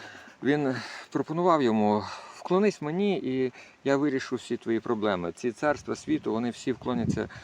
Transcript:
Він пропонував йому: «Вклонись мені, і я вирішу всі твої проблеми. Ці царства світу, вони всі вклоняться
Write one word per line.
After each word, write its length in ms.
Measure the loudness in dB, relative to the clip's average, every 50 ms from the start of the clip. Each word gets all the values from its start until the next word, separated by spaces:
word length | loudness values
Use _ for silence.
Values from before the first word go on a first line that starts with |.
| -16 -18 -18 -18 -20 -20 -16 -6 0
Він 340 | 0 2 2 2 0 -2 -2 -6 -10 -12 -14 -14 -6
пропонував 520 | -4 -4 -4 -2 -2 0 4 4 6 6 6
йому: 420 | 4 4 4 4 4 4 2 0 -2 -10 -12 -14 -16 -18
«Вклонись 480 | -12 -4 2 2 4 4 4 2 0 -4
мені, 360 | -4 -2 0 2 2 2 0
і 340 | 0 -2 0 0 0 -2 -2 -6 -20 -20 -16 _ 0
я 120 | 2 2
вирішу 400 | 4 4 2 0 0 -4 -2 -6
всі 200 | -6 -4 -4 -6
твої 240 | -4 -2 0 -2 0
проблеми. 520 | 0 0 -2 0 2 0 0 0 -2 -4 -6
Ці 200 | -4 -4 -4 -4
царства 440 | 0 0 0 0 0 -2 -8 -8
світу, 360 | -8 -4 -4 -4 -2 -2 -2 -2
вони 180 | -2 -2 -4
всі 220 | -6 -6 -4 -4 -4
вклоняться 560 | -4 -2 -4 -2 -2 0 -2 -2 -2 -4 -6 -8 -14